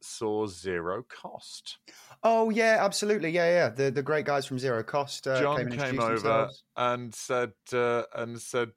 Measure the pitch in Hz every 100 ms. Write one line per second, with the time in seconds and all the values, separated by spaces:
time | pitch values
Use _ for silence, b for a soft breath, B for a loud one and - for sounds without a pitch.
0 | - - 110 107 107 87 95 87 85 101
1 | - - 185 - - - - - - B
2 | B B 226 226 226 220 226 220 196 -
3 | 208 214 165 170 170 175 135 113 139 131
4 | 135 156 147 143 135 127 131 113 113 -
5 | 117 - 139 131 143 143 120 120 135 131
6 | 113 113 107 113 110 - _ - 123 123
7 | 120 - - 127 120 - - 123 120 120
8 | - - 117 117 - 127 113